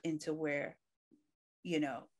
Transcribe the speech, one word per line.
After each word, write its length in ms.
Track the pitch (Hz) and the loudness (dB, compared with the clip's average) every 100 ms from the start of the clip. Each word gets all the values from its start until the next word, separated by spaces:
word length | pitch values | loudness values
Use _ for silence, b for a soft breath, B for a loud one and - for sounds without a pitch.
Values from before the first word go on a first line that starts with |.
into 320 | 170 156 160 | -2 -2 0
where, 420 | 156 156 143 143 - _ _ _ - _ _ _ _ | 0 0 0 -2 -6 _ _ _ -20 _ _ _ _
you 160 | 180 160 | 0 2
know, 220 | 147 120 - _ | 2 0 -8 _